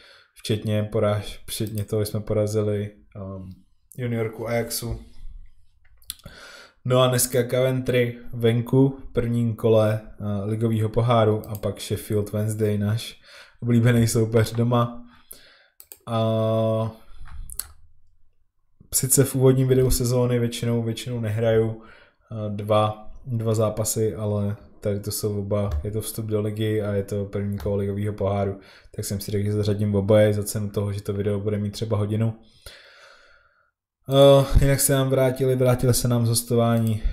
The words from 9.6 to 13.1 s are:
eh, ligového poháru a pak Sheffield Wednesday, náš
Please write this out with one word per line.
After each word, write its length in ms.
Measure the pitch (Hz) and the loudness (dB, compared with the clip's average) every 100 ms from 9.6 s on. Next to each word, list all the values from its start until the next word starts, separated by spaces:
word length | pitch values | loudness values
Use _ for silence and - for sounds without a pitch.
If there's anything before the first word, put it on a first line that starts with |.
| 113 110 107 107 | 4 4 4 0
eh, 400 | - - 104 101 | -6 -10 -6 -4
ligového 440 | 101 110 113 110 107 | -4 -2 0 0 0
poháru 540 | 117 117 120 107 107 - | 2 4 4 4 2 -2
a 80 | 104 | -8
pak 240 | 104 98 | -6 -6
Sheffield 520 | - 104 - 107 101 | -6 -6 -2 -2 -2
Wednesday, 460 | 104 107 110 107 104 | -2 -2 0 0 0
náš 420 | 101 110 - | 0 -2 -4